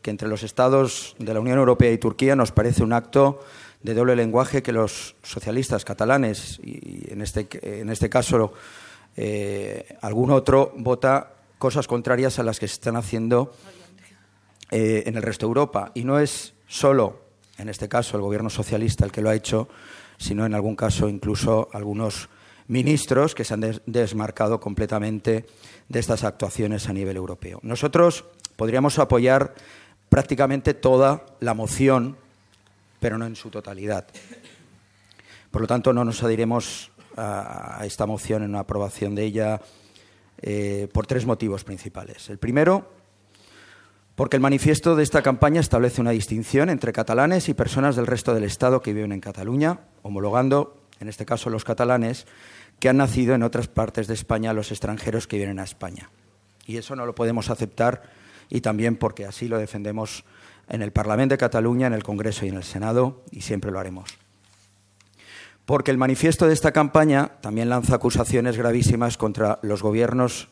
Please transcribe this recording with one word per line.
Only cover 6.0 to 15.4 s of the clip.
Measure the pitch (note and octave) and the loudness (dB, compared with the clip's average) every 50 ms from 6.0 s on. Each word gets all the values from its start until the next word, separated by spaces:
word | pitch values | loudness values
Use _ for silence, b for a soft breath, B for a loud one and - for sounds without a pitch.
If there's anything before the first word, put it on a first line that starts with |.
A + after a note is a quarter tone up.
| G#2+ A#2+ C#3 C#3 B2+ G#2+ - - - - - - | 2 4 4 4 2 0 -2 -6 -8 -12 -14 -14
y, | - - | -14 -14
y | - - - - - - - - | -14 -14 -14 -14 -14 -14 -12 -12
en | - G2+ | -10 -8
este, | G#2 - - G#2+ F#2+ - - - | -8 -6 -6 -6 -6 -8 -10 -12
en | - G2+ G#2 G#2+ G#2+ G#2+ | -12 -10 -10 -8 -8 -6
este | A2 - A#2+ G#2 | -2 -2 0 2
caso, | - B2+ A#2 - B2+ A2+ G#2+ G2+ B B B B B B B B B B B B - | 2 2 2 4 4 2 2 2 B B B B B B B B B B B B -10
eh, | - G#2+ G#2 G#2+ G#2 G2+ G2+ G2+ G2+ G2+ G2+ G#2 - - - - - | -6 -6 -4 -4 -4 -4 -6 -6 -6 -8 -8 -10 -12 -12 -16 -16 -12
algún | A2+ G#2 G#2 A#2 B2+ C3+ | -8 -4 -2 0 2 4
otro, | C#3 C3 C3+ D#3 C3 C3+ C#3 - - | 4 4 6 6 6 6 4 4 -2
vota | C3 A2+ B2+ B2 A#2+ C#3 C3 C3+ C#3 - - - _ _ _ _ - | -4 -2 -2 0 2 2 2 2 2 0 -6 -20 _ _ _ _ -2
cosas | C3 B2+ A#2 D3 A#2+ | -2 -2 0 0 -2
contrarias | - B2 A#2+ A2+ B2+ B2 B2 C3+ B2+ - B2+ | -2 -2 -2 0 0 0 2 2 0 0 0
a | |
las | A#2 A2+ A2 - | -2 -2 -2 -4
que | G#2+ | -6
se | G2 - | -8 -8
están | - - A#2+ A2+ | -6 -4 -4 -4
haciendo, | A#2 G#2+ - A#2 A2+ A2+ A#2 B2 A#2+ C#3 C#3 B B B B B B B B B B B B B B B B _ _ _ _ _ - - - | -4 -4 -4 -4 -2 0 2 2 2 2 0 B B B B B B B B B B B B B B B B _ _ _ _ _ -20 -10 -4
eh, | A2+ A2 A2 A2 A2 G#2+ - | -2 0 2 2 0 0 -2
en | A2+ A2+ | -2 -4
el | A2 | -4
resto | G#2 A2 G#2 - | -4 -6 -6 -4